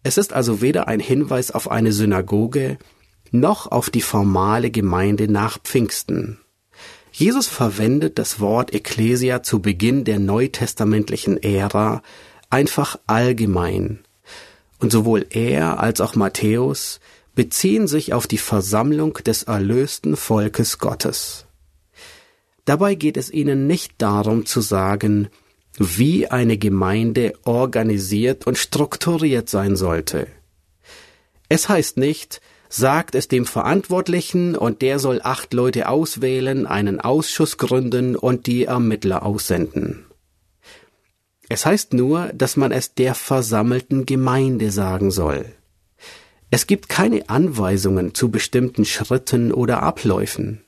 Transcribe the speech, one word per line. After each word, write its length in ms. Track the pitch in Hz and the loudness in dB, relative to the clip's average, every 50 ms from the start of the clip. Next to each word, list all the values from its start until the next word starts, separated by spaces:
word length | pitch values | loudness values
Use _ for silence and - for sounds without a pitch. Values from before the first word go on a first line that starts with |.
Es 140 | _ 135 - | _ 0 0
ist 160 | 196 202 - | 0 0 0
also 300 | - 131 127 120 113 101 | -2 -2 0 0 0 2
weder 260 | 120 131 - 85 - - | 2 2 2 0 -2 -2
ein 120 | 110 107 | -2 -4
Hinweis 500 | - - 131 139 147 139 135 127 127 - | 0 0 0 0 2 0 -2 -2 -2 -2
auf 200 | - 113 - - | -6 -6 -4 -2
eine 220 | 113 113 113 110 | 0 2 2 2
Synagoge, 840 | 104 101 110 104 98 92 95 95 104 104 113 117 131 143 131 131 139 - - _ _ _ _ _ _ _ _ _ | 2 2 2 2 2 0 0 0 0 0 0 0 0 -2 -2 -2 -6 -8 -12 _ _ _ _ _ _ _ _ _
noch 380 | - 120 135 170 208 - - - | 2 2 4 4 0 -2 -4 -2
auf 200 | - 120 - - | -2 -2 -2 0
die 100 | - 117 | -2 -2
formale 680 | - - - 107 101 101 95 92 95 104 110 117 117 113 | -2 0 0 2 2 4 4 4 2 2 2 0 0 0
Gemeinde 600 | 113 110 98 95 87 90 95 101 104 104 110 107 | 0 0 0 2 2 2 2 2 2 2 2 2
nach 280 | 104 101 104 110 - - | 2 2 0 -2 -4 -8
Pfingsten. 800 | _ - - 135 117 98 - - - - 87 85 - 110 110 - _ _ _ _ _ _ _ - - - - - _ _ | _ -2 0 0 0 0 -2 -8 -6 -4 -4 -4 -4 -6 -10 -14 _ _ _ _ _ _ _ -20 -20 -20 -20 -20 _ _
Jesus 360 | - - 147 208 247 277 233 - | -2 2 2 2 2 2 -2 -2
verwendet 680 | - - 127 110 101 104 107 113 131 147 160 156 - - | -2 0 0 0 0 2 2 2 2 2 0 0 -2 -4
das 220 | 120 - - 110 | -4 -4 -4 -2
Wort 320 | 101 101 107 120 123 - | 0 0 2 0 0 -2
Ekklesia 680 | - 104 - - - - 110 113 123 123 127 127 123 120 | -4 -6 -6 -4 -2 0 2 2 2 2 2 0 -2 -2
zu 180 | - - - 107 | -2 -2 -2 0
Beginn 440 | 87 104 95 87 104 117 131 139 120 | 0 0 0 2 2 2 2 2 0
der 160 | 110 107 101 | 0 0 0
neutestamentlichen 1200 | 101 98 101 113 127 131 - - 123 113 - - 113 104 110 107 104 - 95 - - 101 95 - | 0 2 2 2 0 0 -2 -4 -4 -6 -2 0 0 2 2 2 0 -2 -4 -4 -2 -2 -2 0
Ära 580 | - 107 101 95 98 104 - 104 107 107 113 120 _ - - - - - - - _ _ | 0 0 0 0 0 0 0 0 0 0 -2 -4 _ -14 -20 -20 -20 -20 -20 -20 _ _
einfach 500 | 120 131 143 - - - 143 - - - _ | 0 2 2 2 0 -2 -2 -2 -4 -8 _
allgemein. 920 | - 110 113 123 127 131 113 113 101 92 87 87 85 95 95 92 107 110 - _ _ _ _ _ - - - - - _ _ _ _ _ _ | 0 0 2 2 2 2 2 0 0 2 0 0 0 -2 -2 -4 -4 -6 -10 _ _ _ _ _ -20 -20 -20 -20 -20 _ _ _ _ _ _
Und 100 | - 113 | 0 2
sowohl 340 | 113 113 107 117 113 101 - - | 2 4 4 4 2 2 0 -2
er 500 | - 113 113 120 135 143 80 82 - - | -2 -2 0 0 0 0 0 0 0 0
als 220 | - 113 110 - | 0 0 0 0
auch 120 | 95 - - | -2 0 2
Matthäus 880 | 113 101 95 - - 107 107 110 117 127 139 143 - - - - - _ - - _ _ _ _ | 0 0 0 0 0 0 2 2 2 0 -2 -2 -4 -8 -10 -12 -14 _ -20 -20 _ _ _ _
beziehen 520 | - 117 117 - - - 190 208 220 214 | -2 -2 0 -2 0 2 2 2 2 2
sich 260 | 160 143 156 - - | 0 0 -2 -2 0
auf 140 | - 123 - | -2 -2 -2
die 120 | - 117 107 | -2 -4 -6
Versammlung 760 | - - 113 104 92 98 104 107 117 143 151 151 156 156 - - - | -2 0 0 0 0 0 0 0 2 2 2 0 0 -2 -4 -2 -2
des 200 | 117 110 - - | -2 -2 -2 -2
erlösten 680 | - 110 101 98 98 117 127 139 143 - - - 76 76 | -4 -2 -2 0 2 2 2 0 0 -4 -4 -2 -2 -2
Volkes 640 | - - - 113 110 104 107 - - 117 - - - | -2 0 0 0 2 2 0 0 -2 -2 -2 -2 -4
Gottes. 680 | - - - - - - - - - - - - - _ _ _ _ _ _ _ _ _ _ - - - - - _ _ _ _ _ _ _ _ _ | -4 -4 -4 -2 -4 -4 -4 -4 -8 -10 -12 -16 -20 _ _ _ _ _ _ _ _ _ _ -20 -20 -20 -20 -20 _ _ _ _ _ _ _ _ _
Dabei 280 | - 143 160 196 202 202 | 0 2 2 2 0 0
geht 220 | 160 151 151 147 | 0 0 -2 -2
es 160 | 139 127 - | -2 -8 -4
ihnen 340 | - 156 143 143 135 135 135 | -4 -2 0 0 0 2 2
nicht 280 | 143 175 180 - - _ _ | 0 0 -2 -4 -10 _ _
darum 460 | 113 101 101 104 104 107 110 117 107 | 0 0 2 2 2 2 0 0 0
zu 160 | - - 123 | 0 -2 -2
sagen, 680 | 107 - 104 95 95 95 101 98 - 107 104 104 104 104 _ _ _ _ _ _ _ _ - - | 0 0 0 0 2 0 0 0 0 2 2 2 0 -2 _ _ _ _ _ _ _ _ -2 -2
wie 480 | 104 87 82 92 123 147 170 196 - | -2 -2 2 2 2 2 4 2 0
eine 320 | - 127 123 123 117 113 101 | 0 0 0 2 2 0 0
Gemeinde 760 | 107 104 98 95 92 92 98 110 113 117 110 127 120 101 - - _ | 0 0 2 2 2 2 2 0 0 0 2 0 0 0 -2 -4 _
organisiert 1000 | 123 117 120 131 127 120 120 110 113 107 101 95 95 104 104 117 127 135 - - | 0 0 2 0 0 0 0 0 2 0 0 -2 -2 0 0 2 0 0 0 -2
und 120 | 120 123 - | -4 -2 -2
strukturiert 920 | - - - 143 147 - - - - 170 170 160 160 151 131 117 107 - | -4 -4 0 -2 0 -2 -2 -4 -2 -2 0 2 2 2 2 0 -2 -2
sein 260 | - 98 98 101 98 | -2 0 0 2 0
sollte. 520 | 92 92 87 82 82 80 - - 76 - - - - _ _ _ _ _ _ _ _ _ - - - - - _ _ _ _ _ _ _ _ | 0 0 0 0 -2 -2 -4 -4 -4 -6 -6 -12 -20 _ _ _ _ _ _ _ _ _ -20 -20 -20 -20 -20 _ _ _ _ _ _ _ _
Es 220 | 151 170 - - | 0 0 2 2
heißt 260 | 208 170 147 - - | 2 2 0 0 -2
nicht, 460 | - 131 147 156 - - _ - - _ _ _ _ _ _ | 0 0 0 -2 -4 -10 _ -18 -20 _ _ _ _ _ _
„Sagt 460 | - 101 117 135 139 160 170 - - | -2 0 2 2 2 2 0 0 -2
es 140 | 127 - - | -4 0 0
dem 180 | 135 127 120 | 0 0 0
Verantwortlichen 1080 | - - 117 - 120 151 196 - - 185 185 185 - 175 180 170 - - 180 175 175 165 | 0 -2 -2 0 2 0 0 0 0 -2 -2 0 0 -2 -2 -2 -2 -2 0 0 0 0
und 280 | - 107 117 107 - | 0 -2 -2 -2 0
der 160 | 131 131 135 139 | 0 0 0 0
soll 240 | 135 135 123 120 | 0 0 -2 -2
acht 320 | - 127 131 - - - - | -2 -4 -4 -4 -6 -4 0
Leute 340 | 123 123 127 120 123 - - | 0 0 2 0 0 0 0
auswählen, 800 | 127 151 165 156 - 113 131 127 131 131 131 131 135 135 - | 0 0 0 -2 -4 -2 -2 0 0 0 -2 -2 -2 -2 -2
einen 340 | 139 - - - - - - | -2 -2 0 0 0 -2 -2
Ausschuss 560 | - 117 131 156 156 - - - 160 - - | 0 0 0 0 0 -2 0 0 0 0 0
gründen 600 | - 143 120 127 127 127 120 120 123 127 123 123 | -4 -2 0 2 0 0 0 0 0 0 0 0
und 300 | - - 123 127 123 - | 0 2 0 0 0 0
die 180 | 123 120 123 123 | -2 0 0 0
Ermittler 580 | - 123 123 120 110 107 104 - 98 92 - | 0 2 2 2 2 0 0 0 0 0 0
aussenden.“ 840 | - 101 101 104 - - 92 87 82 - - 76 78 - - - - _ _ _ _ _ _ _ _ _ _ _ _ - - - _ _ _ _ _ _ _ _ _ _ _ _ _ - | -2 -2 -2 -2 -2 -2 0 0 0 -2 -2 -4 -4 -4 -6 -10 -14 _ _ _ _ _ _ _ _ _ _ _ _ -20 -20 -20 _ _ _ _ _ _ _ _ _ _ _ _ _ -6
Es 160 | 117 107 - | -6 0 4
heißt 260 | 156 196 208 - _ | 4 4 4 2 _
nur, 380 | - 123 123 135 151 170 175 - | 0 2 2 2 2 0 -2 -4
dass 240 | - - 131 127 - | -2 -2 -2 0 2
man 160 | 143 139 - | 0 0 2
es 220 | - 127 - - _ | 0 -2 -4 -4 _
der 200 | - 131 131 127 | 0 0 0 0
versammelten 920 | - - - 139 131 120 113 113 107 110 120 123 127 127 _ 139 135 127 | -4 -2 0 0 0 2 0 0 2 2 2 0 0 -2 _ -2 -2 0
Gemeinde 640 | - 135 131 131 131 123 135 135 131 127 110 110 107 | 0 0 2 2 2 2 2 2 2 0 0 -2 -2
sagen 400 | 95 101 98 92 92 92 101 98 | 0 0 0 0 0 0 0 0
soll. 340 | 92 98 82 76 71 69 - - - _ _ _ _ _ _ _ _ _ - - - - - _ _ _ _ _ | 0 0 0 0 -2 -2 -6 -10 -18 _ _ _ _ _ _ _ _ _ -20 -20 -20 -20 -20 _ _ _ _ _
Es 160 | - 127 - | -2 -2 2
gibt 220 | - 202 196 - - | 0 0 0 0 -4
keine 400 | - - 190 220 226 - - - | 0 0 2 2 2 0 -2 -2
Anweisungen 840 | 107 135 160 175 139 113 98 92 98 98 92 98 95 92 90 90 - | 0 0 0 0 0 -2 0 0 0 0 2 2 2 2 0 -2 -2
zu 160 | - 131 117 | -2 -2 0
bestimmten 560 | - - - - - 123 127 123 - - 104 | 0 -2 -4 0 0 0 0 0 0 -2 -2
Schritten 680 | - - - - - 127 127 - - - 123 120 117 | -2 -2 -6 -2 -2 -2 -2 0 0 0 2 2 2
oder 300 | - 123 123 123 120 - | 0 0 0 0 0 0
Abläufen. 840 | - - - - - 113 92 98 101 98 - - 104 104 107 107 _ | 0 -2 -2 0 0 0 0 2 0 -4 -4 -6 -6 -6 -8 -12 _